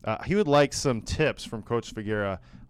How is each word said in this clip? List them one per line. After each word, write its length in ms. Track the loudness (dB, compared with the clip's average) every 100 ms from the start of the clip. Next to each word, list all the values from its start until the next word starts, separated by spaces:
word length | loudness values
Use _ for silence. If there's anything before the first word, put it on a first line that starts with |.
Uh, 180 | -6 -4
he 120 | 0
would 140 | 0 4
like 240 | 6 6
some 280 | 2 -2 -2
tips 440 | -2 0 0 0
from 180 | -8 -10
Coach 320 | -4 -4 -4
Figuera 440 | -8 -4 -2 -2 -4 -10 -20